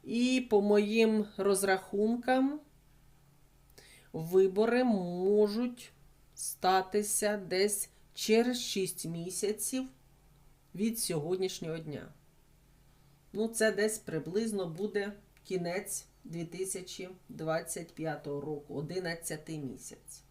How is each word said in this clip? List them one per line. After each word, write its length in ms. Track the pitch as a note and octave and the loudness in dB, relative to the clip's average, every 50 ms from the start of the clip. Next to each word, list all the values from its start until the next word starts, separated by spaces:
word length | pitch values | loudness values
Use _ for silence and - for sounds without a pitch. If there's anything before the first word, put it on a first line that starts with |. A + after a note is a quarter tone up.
| - | -8
І 440 | - A3 A#3+ B3 B3+ B3+ B3+ B3 - | -4 0 2 2 4 2 2 2 2
по 120 | G#3+ G3+ | 2 2
моїм 640 | G3 G#3 G#3 G#3 G#3 G#3 A3 A3+ A3+ A3 A3 G#3+ G#3 - - | 4 6 4 4 4 4 4 4 6 6 4 2 0 -2 -4
розрахункам, 1200 | - F#3+ G3 G3 F#3+ G3 G3 F#3+ F#3 - - - G3+ G#3+ A3 A#3+ A#3+ A#3+ B3+ B3+ C4 C4+ C#4 D4 D4+ - _ _ - _ _ - - - - _ _ _ _ _ _ _ _ _ _ _ _ - - - - - - _ - - | -2 2 2 2 4 4 2 2 2 0 -4 0 0 2 2 0 0 2 2 4 4 4 2 0 -4 -10 _ _ -20 _ _ -20 -20 -20 -20 _ _ _ _ _ _ _ _ _ _ _ _ -20 -20 -20 -20 -20 -20 _ -12 -8
вибори 720 | D#3 D#3+ E3 F3+ F#3+ F#3+ F#3+ F#3 G3+ A3 A3+ A#3+ B3 B3+ | -8 -6 4 6 6 6 6 6 4 4 4 4 4 6
можуть 1080 | B3 A3 F#3+ F3 F3 F3 F3+ F#3 G3 G#3 G#3 G#3+ G#3 G3+ A3+ B3 B3 A#3+ - - - - - - - - _ - _ _ - | 4 4 2 2 -2 -2 0 2 4 6 6 6 4 4 0 -2 -2 -4 -8 -18 -20 -20 -20 -20 -20 -20 _ -20 _ _ -10
статися 960 | - - - - - F#3 F#3+ F#3+ - - - G#3 G#3 G#3 - - A3 G#3 G#3 | -10 -10 -6 0 2 4 4 4 2 2 -2 -2 0 0 -2 0 0 0 0
десь 520 | G3+ F#3+ E3 F3+ F#3 G3 G#3 G#3 - - - _ _ - _ _ | -2 -4 -4 0 2 2 2 2 -2 -6 -10 _ _ -20 _ _
через 480 | - - - G#3+ A3+ A#3 B3 B3 A#3+ | -8 2 4 4 4 4 2 0 -2
шість 440 | - - - G3 F#3 F3 - - - | -4 -4 -2 -2 -2 -2 -4 -8 -8
місяців 840 | D#3+ E3+ E3+ E3+ F#3 F#3 - - G3+ G#3+ G#3+ - - - C4 C4 C4 - _ _ _ _ _ _ - _ _ _ - _ _ _ _ - | -8 -6 -6 -8 -8 -6 -4 -2 -2 -2 -2 -4 -4 -4 -4 -6 -6 -12 _ _ _ _ _ _ -20 _ _ _ -20 _ _ _ _ -4
від 240 | F3 G#3 A3+ A3+ - | -2 -2 -2 0 -2
сьогоднішнього 800 | - - E3+ D3+ C#3+ E3+ F#3 F#3 F#3+ F#3 - - - D#3+ D#3+ | -4 -2 -2 -2 0 0 0 0 0 -4 -4 -6 -6 -6 -6
дня. 360 | E3 D#3+ D#3 C#3+ G#2+ E2 - - - _ _ _ _ _ _ _ _ _ _ _ _ _ - _ _ _ _ _ _ _ _ - | -6 -6 -8 -10 -10 -12 -14 -20 -20 _ _ _ _ _ _ _ _ _ _ _ _ _ -20 _ _ _ _ _ _ _ _ -4
Ну, 140 | G3 A3 | -2 -2
це 240 | A3+ A3+ - A3 A3 | -2 2 2 2 2
десь 260 | G#3 G3+ G#3 G#3+ G#3+ | 4 2 0 0 0
приблизно 680 | - - - D#3+ D#3+ D#3+ D#3+ F3 G#3+ A#3 A3 G#3 G3 F#3 | -4 -8 -6 -6 -4 -4 0 0 0 0 0 -2 -2 -4
буде 480 | E3+ D#3+ E3 G3+ G#3 - G#3 G3+ G#3+ G3+ - _ _ _ - _ | -4 -4 -4 -4 -2 -2 -2 -4 -4 -8 -12 _ _ _ -20 _
кінець 600 | - F#3 F3+ E3+ E3+ F3+ G3 G3 - - - - - _ _ _ | -6 -4 -2 -2 -2 -4 -4 -6 -6 -10 -10 -10 -14 _ _ _
дві 220 | E3 E3 E3+ E3 | -10 -8 -8 -8
тисячі 640 | E3 - F3 F#3+ F#3+ - F#3 - - - - F#3 F3+ F#3+ - _ - | -8 -6 -8 -6 -6 -6 -8 -10 -12 -12 -12 -12 -12 -14 -18 _ -18
двадцять 680 | - D3 D#3 D#3+ D#3+ E3 E3+ - - - E3+ - - | -12 -6 -4 -2 -2 -2 -2 -4 -8 -8 -8 -10 -10
п'ятого 460 | - D#3 D#3+ D3+ D3 - D3+ C#3+ C#3+ | -6 -4 -4 -4 -6 -6 -6 -6 -6
року, 340 | D3 D#3 D3+ C#3+ - - - | -4 -6 -8 -8 -8 -8 -8
одинадцятий 840 | C#3 D#3 D#3+ F3 F#3 F3+ E3 E3 E3 - - E3 D3+ - - D#3+ D3+ | -6 -6 -4 -6 -4 -4 -4 -6 -6 -8 -8 -10 -8 -8 -8 -8 -6
місяць. 640 | C#3+ B2+ - - - - - - _ - - - _ _ | -6 -8 -10 -10 -14 -18 -18 -18 _ -20 -20 -20 _ _